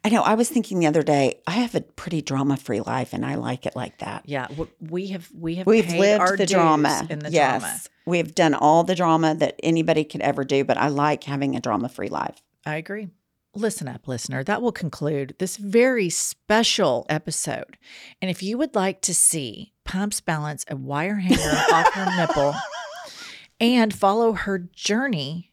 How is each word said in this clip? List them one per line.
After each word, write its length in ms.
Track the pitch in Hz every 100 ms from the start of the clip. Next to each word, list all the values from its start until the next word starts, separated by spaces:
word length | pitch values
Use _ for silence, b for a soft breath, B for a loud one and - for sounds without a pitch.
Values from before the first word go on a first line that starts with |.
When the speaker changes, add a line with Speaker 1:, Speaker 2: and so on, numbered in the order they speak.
Speaker 1:
I 60 | 214
know. 140 | 220
I 120 | -
was 140 | 220 240
thinking 320 | 240 208 185
the 60 | 160
other 160 | 160
day, 360 | 147 143 135 - -
I 60 |
have 220 | 202 240 -
a 60 |
pretty 400 | - - - 165
drama-free 580 | 143 135 139 135 - 107
life, 320 | 113 123 123
and 120 | 113
I 100 | 123 139
like 300 | 117 123 -
it 100 | -
like 220 | - _
that. 240 | - - -
Speaker 2:
Yeah. 200 | 143 123
W-, 200 | 139 160 _
we 280 | 160 175 196
have, 200 | 190 -
we 240 | - 165 170
have 100 | 185
Speaker 1:
We've 180 | 220
Speaker 2:
paid 160 | 175 170
Speaker 1:
lived 200 | 202 214
Speaker 2:
our 140 | 180 196
Speaker 1:
the 100 | 190
Speaker 2:
dues 60 |
Speaker 1:
drama. 540 | 185 165 156 147 147 165
Speaker 2:
in 80 | 151
the 100 | 151
Speaker 1:
Yes. 300 | 160 139 120
Speaker 2:
drama. 200 | 85 - - _ -
Speaker 1:
We've 280 | 175 160
done 200 | - 165
all 280 | 143 147 165
the 120 | 170
drama 400 | 180 170 160 160 156
that 240 | 151 -
anybody 420 | - 165 160 156
could 180 | 151 147
ever 200 | 143 143
do, 220 | 135 139
but 120 | 135 120
I 100 | 143
like 360 | 143 147 151
having 300 | - 139 139
a 60 | 131
drama-free 480 | 123 104 120 - 98
life. 340 | 73 - - _ _ 151
Speaker 2:
I 100 | 151
agree. 320 | 165 208 196 _ _ _ _
Listen 340 | 208 220 208 135
up, 180 | 123 -
listener. 380 | 123 - 131
That 180 | 135 208
will 100 | 240
conclude 600 | - 165 - 151 147 135 -
this 180 | 190 -
very 540 | 202 226 254 247 180
special 960 | - - - - 214 226 - 170 120 -
episode. 680 | 156 - - - 113 - - B B B B
And 80 | 190
if 120 | 175
you 140 | 190 240
would 180 | 311
like 260 | 214 190 -
to 120 | -
see 580 | 170 - 165 127 - - _
Pumps 360 | - 185 208 -
balance 440 | - 156 151 143 -
a 80 | 139
wire 400 | 135 143 175 208
hanger 260 | 180 - - - -
<laughs> 60 |
off 180 | - -
her 220 | - - 180
nipple 380 | 165 151 143 147 605 - - 698 679 B B B B _
and 340 | 233 247 220
follow 400 | - 196 214 233
her 240 | 202 - 190 180
journey 760 | - - 214 269 180 135 170 -